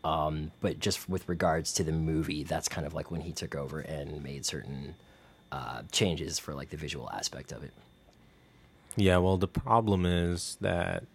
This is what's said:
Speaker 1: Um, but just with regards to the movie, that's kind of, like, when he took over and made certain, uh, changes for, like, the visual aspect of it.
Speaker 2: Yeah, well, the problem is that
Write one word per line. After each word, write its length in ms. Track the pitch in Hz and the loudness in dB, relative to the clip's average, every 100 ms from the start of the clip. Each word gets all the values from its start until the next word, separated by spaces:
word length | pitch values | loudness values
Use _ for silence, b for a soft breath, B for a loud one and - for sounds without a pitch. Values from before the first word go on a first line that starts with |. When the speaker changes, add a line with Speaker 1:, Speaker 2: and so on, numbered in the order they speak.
Speaker 1:
Um, 480 | 78 78 76 76 78 - | 2 2 2 0 -4 -2
but 200 | 98 78 | -2 0
just 280 | 104 - - | 0 -2 -2
with 200 | 92 - | -4 -2
regards 420 | 85 87 80 78 - | 2 4 4 0 0
to 100 | 80 | 0
the 80 | |
movie, 500 | 80 80 78 76 76 | 2 2 2 0 -2
that's 240 | 71 78 - | -2 -2 -2
kind 180 | - 73 | -4 -4
of, 80 | |
like, 160 | 78 - | -4 -4
when 120 | 82 | -6
he 100 | 82 | -6
took 240 | 78 - 76 | -8 -6 -6
over 240 | 67 76 | -4 -6
and 420 | - 76 71 73 | -6 -6 -6 -8
made 240 | 69 69 - | -8 -6 -4
certain, 500 | 76 - 67 69 - b b b b - | -6 -6 -8 -8 -12 b b b b -10
uh, 300 | 67 64 - - | -8 -6 -8 -4
changes 440 | - 101 80 - - | 2 2 2 -2 -6
for, 160 | - | -6
like, 160 | 71 69 | -10 -10
the 80 | 76 | -8
visual 320 | 73 69 60 | -6 -6 -6
aspect 420 | - - - - | -6 -6 -8 -12
of 100 | 57 | -12
it. 80 | - - - - - - b b b b b b b - | -12 -16 -20 -20 -20 -20 b b b b b b b 4
Speaker 2:
Yeah, 220 | 95 90 | 6 8
well, 180 | 92 95 | 6 4
the 100 | 92 | 2
problem 580 | - - 113 107 95 90 | 0 4 4 6 4 4
is 520 | 87 87 87 - - | 4 2 0 -4 -2
that 460 | 98 87 90 87 - | 0 2 2 -2 -6